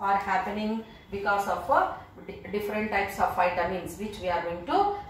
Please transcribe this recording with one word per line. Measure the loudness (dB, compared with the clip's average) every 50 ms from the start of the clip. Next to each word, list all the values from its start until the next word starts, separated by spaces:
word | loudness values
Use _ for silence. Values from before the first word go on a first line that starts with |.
are | 0 2 2
happening | 2 2 2 0 0 0 0 -2 -2 -2 -2 -2 -4 -6 -8 -14 -20 -12 -8
because | -6 -2 0 2 2 2 2
of, | 0 -2 -2 2 4
uh, | 4 4 4 2 0 -6 -12 -16 -18 -16 -14
di-, | -14 -14 -12 -8 -4
different | -4 -2 -2 -2 -2 -2 0 0
types | 0 0 0 0 0 0
of | 0 2 4
vitamins | 4 2 2 4 2 0 0 0 -2 -4 -6 -8
which | -8 -8 -8 -6 -4
we | -2 0
are | 0 0
going | 0 -2 -4 -4 -2
to | 2 4 4 4 4 2 -2 -6